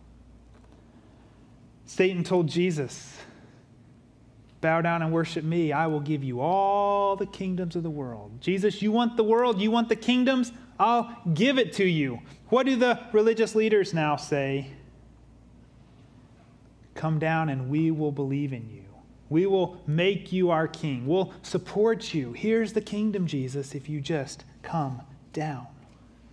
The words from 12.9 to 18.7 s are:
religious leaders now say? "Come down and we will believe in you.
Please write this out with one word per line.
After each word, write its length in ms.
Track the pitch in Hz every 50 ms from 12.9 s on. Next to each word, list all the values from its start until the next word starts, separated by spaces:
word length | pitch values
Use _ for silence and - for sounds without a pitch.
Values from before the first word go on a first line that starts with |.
| 226 233 - -
religious 440 | - 214 214 226 226 220 220 208 214
leaders 380 | 220 220 220 214 208 185 - -
now 220 | 160 151 151 147
say? 560 | 139 - - 151 143 139 139 139 139 135 135 - - - - - - - - - - - - - - - - - - - - - - - - - - - - - - - - - - - - - - - - - - - - -
"Come 260 | - - 160 156 151
down 300 | 156 160 160 160 160 156
and 200 | 139 135 127 127
we 220 | 147 156 160 160
will 200 | 160 151 156 147
believe 420 | 147 147 139 135 139 143 143 135 135
in 160 | 117 110
you. 140 | 110